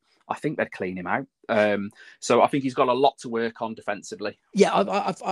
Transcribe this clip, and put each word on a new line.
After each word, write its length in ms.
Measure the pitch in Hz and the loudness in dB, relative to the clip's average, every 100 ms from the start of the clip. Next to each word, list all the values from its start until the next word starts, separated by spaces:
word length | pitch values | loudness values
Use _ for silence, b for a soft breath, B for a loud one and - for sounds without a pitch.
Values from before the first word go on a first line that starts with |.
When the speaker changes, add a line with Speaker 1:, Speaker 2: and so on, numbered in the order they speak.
| _ _ - | _ _ -10
Speaker 1:
I 80 | - | -6
think 220 | 151 - | -4 -2
they'd 140 | 113 | -4
clean 260 | - 92 92 | -4 -6 -6
him 100 | 87 | -4
out. 180 | 117 - _ - | -4 -6 _ -2
Um, 440 | 110 104 101 101 B B B | 2 2 0 -4 B B B
so 220 | - 120 | 2 6
I 60 | 117 | 6
think 160 | 147 | 2
he's 100 | 131 | -2
got 160 | 123 127 | 0 2
a 40 | |
lot 240 | 123 139 - | 4 2 0
to 100 | 127 | -4
work 320 | 113 113 - | -2 -4 -4
on 140 | 113 110 | -8 -6
defensively. 600 | - 101 - 98 104 - _ | -8 -8 -10 -10 -8 -10 _
Speaker 2:
Yeah, 200 | 202 185 | 2 4
I, 80 | 180 | 4
I, 280 | 196 196 - | 0 -2 -2
I, 60 | - 196 | -4 -6